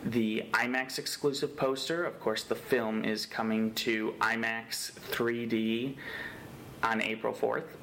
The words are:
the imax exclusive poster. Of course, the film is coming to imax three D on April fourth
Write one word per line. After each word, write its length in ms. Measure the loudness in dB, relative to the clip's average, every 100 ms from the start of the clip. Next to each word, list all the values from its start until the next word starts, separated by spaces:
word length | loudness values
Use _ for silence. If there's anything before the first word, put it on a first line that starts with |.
the 420 | 0 2 2 0 0
imax 440 | 0 2 0 -2 -4
exclusive 580 | -6 0 0 2 -2 2
poster. 480 | 2 2 0 0
Of 160 | -2 0
course, 240 | 0 0
the 120 | -2 -4
film 500 | 2 2 4 0 0
is 200 | 0 -2
coming 480 | 0 2 4 2 2
to 400 | 2 2 0 2
imax 720 | 2 2 0 -2 -4 -6 -6
three 540 | -10 -6 0 2 2 2
D 520 | 2 4 2 0 -4 -8 -8 -8 -10 -14 -14 -14 -2
on 200 | 2 2
April 320 | 2 0 -2
fourth 440 | 0 0 0 -4 -14